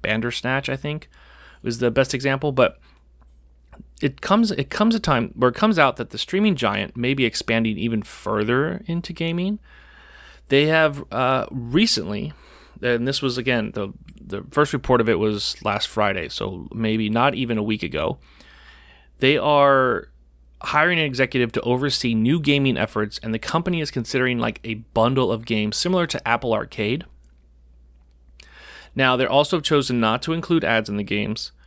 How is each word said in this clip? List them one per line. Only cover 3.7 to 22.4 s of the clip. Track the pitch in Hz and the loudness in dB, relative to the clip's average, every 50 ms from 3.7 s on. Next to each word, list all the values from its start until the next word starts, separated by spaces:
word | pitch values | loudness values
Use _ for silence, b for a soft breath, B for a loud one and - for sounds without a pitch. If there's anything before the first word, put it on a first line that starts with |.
| - - - - _ - 147 | -20 -20 -20 -20 _ -4 -4
it | 139 - - | -4 -4 -4
comes, | - - 196 226 233 208 | 0 2 2 4 4 2
it | - - 139 - | 0 -2 -4 -4
comes | - - 214 233 226 | 0 2 2 2 2
a | 214 | 2
time | - 165 139 117 117 - - | 2 2 2 2 0 -2 0
where | 113 127 127 | 2 2 2
it | 120 | 4
comes | - 202 220 202 165 | 2 2 2 4 4
out | 143 127 - | 4 4 4
that | - 117 - | 0 -6 -8
the | - 110 | -8 -8
streaming | - - 175 196 214 214 175 | -6 -2 0 2 2 2 2
giant | - 120 101 101 98 95 - - | 2 0 0 0 0 -4 -4 -6
may | 120 120 127 139 | -4 -2 -2 0
be | 139 127 | 0 0
expanding | 113 - - - - 113 113 113 110 104 - | 0 -2 -2 -2 0 0 0 2 0 -2 -2
even | 104 117 113 107 101 | -2 -2 -2 -2 -4
further | - - - - 101 107 107 107 113 123 131 147 170 180 185 - | -6 -10 -8 -6 -2 -2 0 0 0 0 0 0 -2 -4 -6 -6
into | - 170 170 - - 160 | -6 -6 -6 -6 -8 -8
gaming. | - 165 165 165 175 180 196 208 208 B B B B B B B B B B B B B B B B B - | -6 -4 -4 -2 -2 -2 -4 -4 -6 B B B B B B B B B B B B B B B B B 2
They | 135 139 147 | 2 4 4
have, | 156 160 160 156 151 143 139 - - | 4 4 4 4 4 2 -2 -10 -6
uh, | - 131 127 131 131 123 - - | -2 0 2 2 2 0 0 -4
recently, | - 131 117 117 131 180 226 220 - - 76 92 104 104 - 151 B B B B B B B B B B - | -6 -8 -6 0 2 2 4 4 2 0 -2 -4 -6 -6 -6 -8 B B B B B B B B B B -2
and | 123 120 117 120 135 | 0 0 0 0 -2
this | 135 - 139 | -2 -2 -2
was, | 131 120 127 | -2 -2 -2
again, | 113 127 123 117 107 104 - | -2 0 0 0 0 -2 -4
the, | 107 98 101 - - - - - - | -6 -6 -6 -8 -14 -20 -20 -20 -20
the | - - 98 98 - - | -12 -10 -10 -10 -10 -4
first | - 147 147 - - | 0 0 0 0 0
report | 123 - - 127 117 | -4 2 2 4 4
of | 113 117 | 4 2
it | 104 82 | 2 2
was | 107 107 104 101 - - - - - | 2 0 0 -2 -4 -4 -6 -4 -4
last | 107 101 104 - - | -2 -2 -2 -2 -2
Friday, | - 107 104 101 95 92 82 - | -2 0 0 0 0 -2 -6 -6
so | - - 101 98 95 90 - - - | -6 -6 -6 -6 -6 -10 -12 -10 -6
maybe | 113 110 110 110 110 107 107 | -4 -2 -2 0 0 -2 0
not | 110 117 127 143 - | 0 2 2 2 0
even | 135 127 117 117 | -2 -4 -2 -2
a | 107 104 | -2 -2
week | 110 110 107 - | -2 -2 -4 -4
ago, | 82 - 76 78 80 - - b b b b b b b b b b b b b b b b b b b - | -4 -4 -2 -2 -2 -4 -6 b b b b b b b b b b b b b b b b b b b 2
they | 131 131 147 131 | 2 4 4 4
are | - 147 147 143 143 139 139 135 131 127 110 - - - - _ _ _ _ _ _ - _ - - | 2 2 4 6 6 6 6 4 4 2 0 -2 -4 -8 -18 _ _ _ _ _ _ -20 _ -12 -8
hiring | - - 151 156 175 175 165 | -2 2 2 4 4 2 2
an | 156 | 0
executive | 143 127 127 131 123 - 123 123 117 - | 0 0 0 0 0 2 0 0 0 -2
to | - | -4
oversee | - 120 123 127 143 143 - - - 120 117 | -2 0 0 0 0 -2 -2 -2 0 0 0
new | 110 110 123 156 175 | 2 2 2 2 2